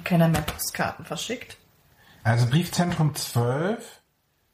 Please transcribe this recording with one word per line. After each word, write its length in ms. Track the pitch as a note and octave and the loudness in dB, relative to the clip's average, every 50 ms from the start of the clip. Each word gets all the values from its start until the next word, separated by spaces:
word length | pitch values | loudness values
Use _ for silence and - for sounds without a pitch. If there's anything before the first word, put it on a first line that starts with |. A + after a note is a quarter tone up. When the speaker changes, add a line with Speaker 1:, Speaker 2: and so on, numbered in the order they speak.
| - | 0
Speaker 1:
keiner 240 | - F3+ E3 E3+ E3 | 2 4 4 6 6
mehr 120 | D#3+ D3+ D#3 | 4 2 0
Postkarten 600 | - - - - - - - D#3 - - - D#3+ | -2 -6 -6 -8 -6 -4 -4 -4 -4 -4 -8 -10
verschickt. 540 | - D3+ - - - A#3 C4 - - - - _ _ _ _ _ _ _ _ _ - - - - | -10 -10 -8 -8 -6 -8 -8 -10 -14 -20 -20 _ _ _ _ _ _ _ _ _ -20 -18 -4 0
Speaker 2:
Also 220 | A#2+ A#2 A#2+ B2 | 0 2 2 4
Briefzentrum 680 | A#2 C3 E3 F3+ - - - F3 F3 E3+ D#3 D#3 D3 D3 | 4 2 2 0 0 0 0 0 0 2 2 2 0 0
zwölf 840 | - - - - B2 A#2+ A#2+ B2+ C#3+ E3 F#3+ A3+ - - - - - _ _ _ _ _ _ _ _ _ _ | -2 -6 -4 0 0 0 2 0 0 0 -2 -2 -4 -8 -14 -20 -20 _ _ _ _ _ _ _ _ _ _